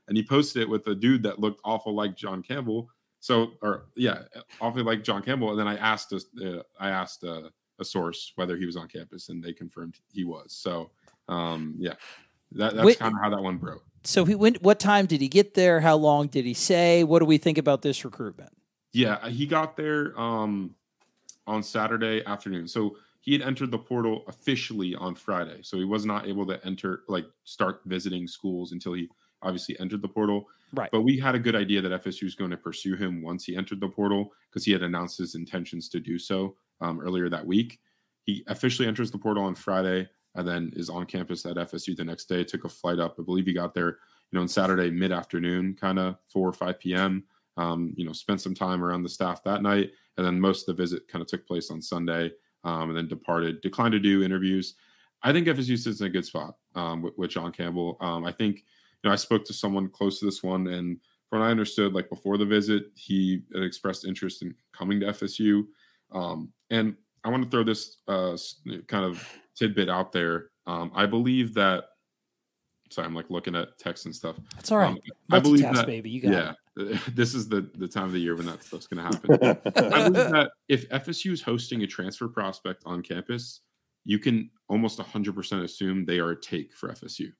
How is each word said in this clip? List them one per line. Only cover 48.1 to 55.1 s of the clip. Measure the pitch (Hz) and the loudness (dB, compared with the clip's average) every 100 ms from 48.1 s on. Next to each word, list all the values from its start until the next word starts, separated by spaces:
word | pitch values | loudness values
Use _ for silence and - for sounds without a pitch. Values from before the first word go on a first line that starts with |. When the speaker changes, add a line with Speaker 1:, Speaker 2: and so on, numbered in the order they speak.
Speaker 1:
spent | 80 - 95 | -6 -4 -2
some | 95 92 | -2 -4
time | 92 90 | -2 -2
around | 90 87 | -2 -2
the | 87 | -4
staff | - 92 87 | -4 -4 -4
that | - 101 | -2 0
night, | 101 101 98 - _ - | 2 2 2 -4 _ -2
and | 90 | 0
then | 90 | 2
most | 95 92 - | 2 2 -2
of | 87 | -2
the | |
visit | 87 87 - | -2 -4 -8
kinda | 87 82 | -10 -6
took | 92 - | -8 -6
place | 87 - | -6 -6
on | 80 | -8
Sunday, | - 87 85 82 85 82 _ _ | -6 -4 -2 -2 -2 -6 _ _
um, | 87 82 80 | -6 -4 -4
and | 82 | -4
then | 80 | -4
departed, | 82 - 85 82 80 | -6 -2 0 0 -2
declined | 95 - 117 | -4 0 2
to | 107 | 4
do | 101 98 | 6 6
interviews. | 95 95 95 95 92 - _ _ _ | 4 2 2 0 -2 -10 _ _ _